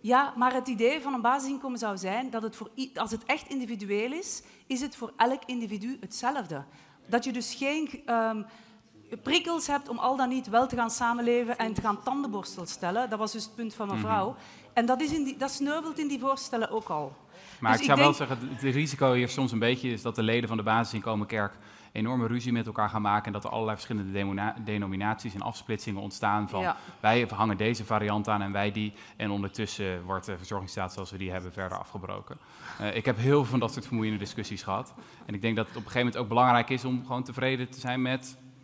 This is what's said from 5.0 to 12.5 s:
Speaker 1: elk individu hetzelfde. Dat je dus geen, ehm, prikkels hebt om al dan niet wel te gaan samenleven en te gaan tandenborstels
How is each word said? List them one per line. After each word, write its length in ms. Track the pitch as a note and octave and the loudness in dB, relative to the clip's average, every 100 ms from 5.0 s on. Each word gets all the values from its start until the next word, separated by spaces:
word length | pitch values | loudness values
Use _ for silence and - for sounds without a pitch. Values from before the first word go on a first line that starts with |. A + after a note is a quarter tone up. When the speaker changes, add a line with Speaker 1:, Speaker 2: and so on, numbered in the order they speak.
| A#3 - | -12 2
Speaker 1:
elk 260 | A#3 C4+ - | 2 2 -4
individu 500 | B3 A3+ G#3 A3 C4 | -6 -4 -6 -6 -8
hetzelfde. 640 | F#3 - A#3+ C#4+ F#3 D3+ C#3 - - - - | -10 -4 -2 -2 -4 -8 -10 -18 -20 -20 0
Dat 180 | A3+ | 0
je 80 | B3 | 0
dus 220 | B3 - | -4 -4
geen, 480 | - C4+ D4+ D4+ A#3+ - | -2 0 0 -2 -6 -2
ehm, 360 | A#3 A3+ A3 G#3 - - - _ - - - | 2 2 -2 -6 -14 -20 -20 _ -20 -12 -8
prikkels 440 | - D#4+ E4+ E4+ - | 2 2 2 -2 0
hebt 220 | C#4+ C#4+ | -2 -2
om 100 | A#3+ | -2
al 180 | B3+ C4 | 0 2
dan 120 | B3+ | 2
niet 200 | C4 B3+ | 0 2
wel 180 | A3 C4 | 4 4
te 80 | B3 | 2
gaan 140 | A3+ | 2
samenleven 680 | A3+ A#3+ A#3+ A#3 A#3+ A#3 A#3+ | 2 2 2 4 4 2 0
en 140 | A3+ | 0
te 80 | G#3 | 0
gaan 220 | A3 G3 | 0 0
tandenborstels 680 | - C#4 C#4 G3+ F3+ | 0 -2 -2 -4 -6